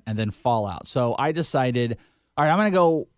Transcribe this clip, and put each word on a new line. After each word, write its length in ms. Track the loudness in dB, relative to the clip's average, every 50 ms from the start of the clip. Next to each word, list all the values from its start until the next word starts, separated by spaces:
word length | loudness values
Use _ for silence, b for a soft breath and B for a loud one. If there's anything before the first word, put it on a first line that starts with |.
| -6
and 100 | -6 -4
then 140 | -4 -4 -4
Fallout. 560 | -4 -4 -2 0 0 0 -2 -4 -6 -10 -10
So 280 | -6 -2 0 0 0 0
I 140 | -2 -2 -2
decided, 640 | -2 -2 -4 -2 0 0 0 0 0 0 -2 -2 -4 b b b b b b b b
"All 80 | 0 2
right, 80 | 2
I'm 60 | 4
gonna 120 | 4 2 4
go, 360 | 4 4 4 4 4 0 -2 -8 _